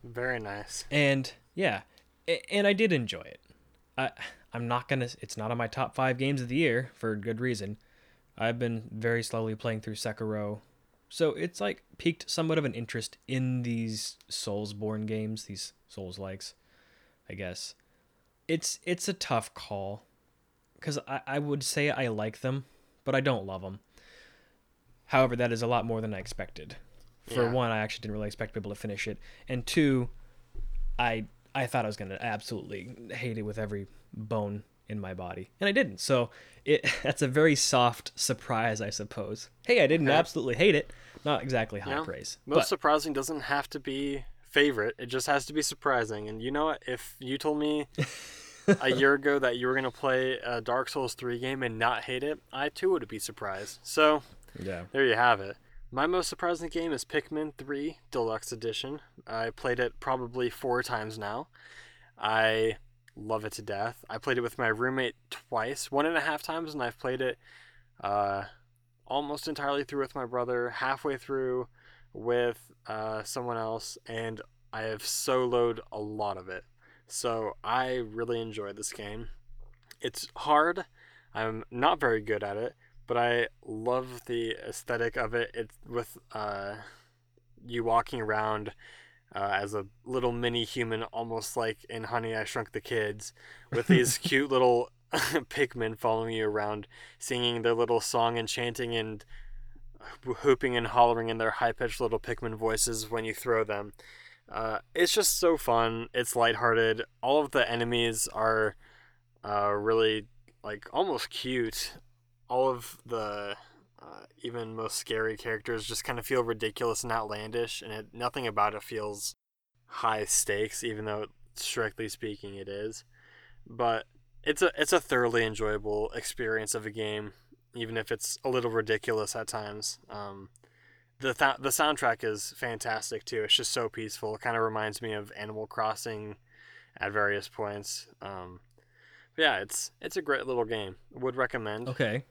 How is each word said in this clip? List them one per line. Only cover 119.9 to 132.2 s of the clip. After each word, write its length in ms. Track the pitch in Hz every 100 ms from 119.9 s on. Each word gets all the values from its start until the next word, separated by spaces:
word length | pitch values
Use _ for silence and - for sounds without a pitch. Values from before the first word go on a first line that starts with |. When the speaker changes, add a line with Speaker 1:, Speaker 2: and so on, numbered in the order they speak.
| - 117 110 104
Speaker 1:
stakes, 580 | - - 101 107 -
even 200 | 117 107 107
though, 200 | 107 104 _ -
strictly 540 | - - - 110 - 110
speaking, 480 | - 110 104 101 98
it 120 | 98
is. 360 | 98 107 113 - _ - - - - -
But 400 | 120 120 113 - - _ -
it's 200 | - 151
a, 80 | 180 -
it's 160 | 156
a 80 | 175
thoroughly 440 | - 127 120 117
enjoyable 680 | 110 107 107 107 104 104 110
experience 640 | 117 - - 117 110 107
of 100 | 117 107
a 40 |
game, 420 | 107 107 107 107 - _ - _
even 220 | 120 113 113
if 140 | 110
it's 280 | 113 - -
a 40 | 135
little 220 | 127 120
ridiculous 640 | 113 110 110 - 110 110 120
at 100 | 110
times. 520 | 113 104 104 107 - _
Um, 400 | 104 101 98 95 - _ _ _ _ _ _
the 140 | 131
th-, 220 | 123 139 135
the 80 | 135
soundtrack 560 | - 151 147 127 113